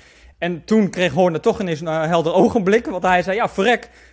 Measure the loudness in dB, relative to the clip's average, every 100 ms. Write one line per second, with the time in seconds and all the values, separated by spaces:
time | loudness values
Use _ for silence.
0 | -20 _ -20 _ -6 -6 0 2 2 0
1 | -2 2 0 0 -2 -2 -4 -6 -4 -4
2 | 0 0 2 2 2 2 2 0 0 -2
3 | 2 2 0 -2 -2 0 0 0 -4 _
4 | -20